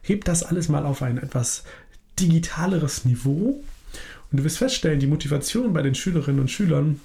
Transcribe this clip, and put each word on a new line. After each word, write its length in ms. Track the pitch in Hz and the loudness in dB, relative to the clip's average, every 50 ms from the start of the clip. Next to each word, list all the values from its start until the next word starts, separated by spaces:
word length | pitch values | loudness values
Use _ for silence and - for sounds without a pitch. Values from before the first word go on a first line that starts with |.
Heb 240 | - - 208 202 - | 0 0 -2 0 2
das 180 | 180 170 165 - | 0 0 0 0
alles 260 | - 170 180 160 160 | 0 -2 0 2 2
mal 160 | 147 143 147 | 0 2 2
auf 160 | 143 135 - | 0 -2 -2
ein 160 | 135 123 120 | -2 -2 -2
etwas 460 | 127 - 135 - 127 120 - - - - - - - - - - - _ _ - - | -2 -4 -2 -2 -2 -2 -2 -4 -6 -10 -16 -18 -20 -20 -20 -20 -20 _ _ -4 0
digitaleres 840 | 190 165 165 165 165 - - 165 165 190 196 165 151 135 - - - | 4 4 4 4 2 0 -4 -2 0 0 2 0 0 0 -4 0 2
Niveau. 600 | 127 120 117 - 135 139 160 208 254 285 - - - - - - - - - - - - - - - | 2 0 2 0 0 0 2 0 0 -2 -2 -6 -14 -14 -14 -16 -16 -16 -14 -14 -16 -18 -20 -6 -2
Und 80 | - 135 | -2 0
du 40 | 135 | 0
wirst 160 | 156 - - | 0 0 0
feststellen, 400 | 240 262 254 - - 165 151 143 | -2 0 0 0 0 2 2 2
die 80 | 139 | 2
Motivation 680 | 139 151 160 - 139 147 143 - - - 226 254 226 175 | 2 2 0 0 -2 -2 -2 -2 -2 -2 0 0 2 0
bei 80 | 156 | 2
den 140 | 135 135 131 | 2 0 0
Schülerinnen 460 | - - 190 175 160 135 143 139 139 | 0 -2 0 0 0 0 2 2 2
und 100 | 131 127 | 0 0
Schülern 500 | - - 208 170 151 143 143 156 147 139 | 0 0 2 2 4 4 2 2 0 -2